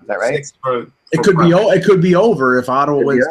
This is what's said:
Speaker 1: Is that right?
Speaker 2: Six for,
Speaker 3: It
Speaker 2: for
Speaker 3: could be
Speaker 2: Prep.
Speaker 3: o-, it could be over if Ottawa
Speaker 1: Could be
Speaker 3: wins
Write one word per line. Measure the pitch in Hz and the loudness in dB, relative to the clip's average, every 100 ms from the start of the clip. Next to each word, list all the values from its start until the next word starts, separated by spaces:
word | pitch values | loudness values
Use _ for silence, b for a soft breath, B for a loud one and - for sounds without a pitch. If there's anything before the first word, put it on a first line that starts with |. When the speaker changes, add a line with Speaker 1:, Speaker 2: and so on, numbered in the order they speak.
Speaker 1:
Is | - | -10
that | 98 | -6
right? | 113 143 | -4 -6
Speaker 2:
Six | 139 - | -10 -12
for, | 131 123 | -8 -8
Speaker 3:
It | 113 _ _ 160 | -10 _ _ -2
Speaker 2:
for | |
Speaker 3:
could | 180 170 | 0 2
be | 170 | 2
Speaker 2:
Prep. | 175 | 2
Speaker 3:
o-, | 214 | 2
it | 185 | 0
could | 202 190 | 2 2
be | 180 175 | 2 2
over | 220 185 131 127 | 2 0 0 0
if | 123 | 0
Ottawa | 131 147 143 | -2 0 0
Speaker 1:
Could | |
be | 139 | 0
Speaker 3:
wins | 131 - | 0 -2